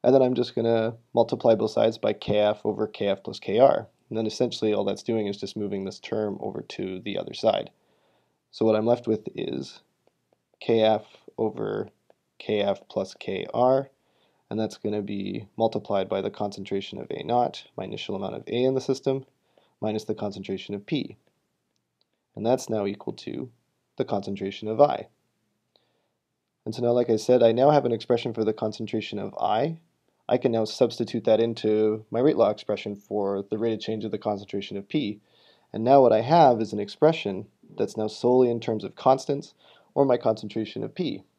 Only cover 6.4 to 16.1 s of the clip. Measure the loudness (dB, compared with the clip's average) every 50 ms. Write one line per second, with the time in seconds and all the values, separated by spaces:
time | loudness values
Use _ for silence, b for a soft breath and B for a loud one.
6.4 | -8 -8 -8 -10 -12 _ -10 -8 -8 -8 -8 -8 -8 -8 -8 -6 -8 -8 -10 0
7.4 | 0 2 2 2 -2 -8 _ _ _ _ _ _ _ _ _ _ _ _ _ _
8.4 | _ _ _ 0 2 2 4 2 4 2 0 0 2 -2 -2 -2 -2 -10 -8 -8
9.4 | -8 -6 -6 -8 -8 -10 -14 -20 _ _ _ _ _ _ _ _ _ _ _ _
10.4 | _ _ _ _ -2 0 2 4 4 4 2 2 -2 -10 _ _ _ -18 _ -4
11.4 | -4 -4 -4 -4 -6 -6 -4 -6 -8 -10 _ _ _ _ _ _ _ _ _ _
12.4 | -6 -2 -2 0 0 0 -2 -4 -6 _ -6 -6 -6 -6 -8 _ -10 -8 -6 -6
13.4 | -6 -6 -2 2 4 4 4 2 0 -4 _ _ _ _ _ _ _ _ _ _
14.4 | _ _ -4 -4 -4 -4 -6 -6 _ -4 -4 -4 -4 -6 -6 -6 -6 -6 -8 -8
15.4 | -10 -12 _ 0 0 0 0 -4 -6 -2 -2 -2 0 0